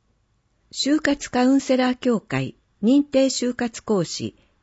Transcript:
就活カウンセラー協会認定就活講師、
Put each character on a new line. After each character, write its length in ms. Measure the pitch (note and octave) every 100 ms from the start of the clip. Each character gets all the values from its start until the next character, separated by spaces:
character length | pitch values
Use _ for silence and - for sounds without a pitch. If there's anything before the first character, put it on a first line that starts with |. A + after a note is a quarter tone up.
| _ _ _ _ _ _ _
就 300 | - C4 D4+
活 300 | - - -
カ 160 | B3 B3+
ウ 40 |
ン 120 | C4+
セ 160 | - B3+
ラ 160 | B3+
ー 40 | B3+
協 220 | B3+ A3+
会 360 | - C3+ C3 - _ _
認 220 | G#3 C#4
定 260 | C#4+ C4+ C4+
就 240 | - B3
活 280 | B3 A#3+ -
講 220 | - G#3
師、 320 | D#3 - A2+ - _ _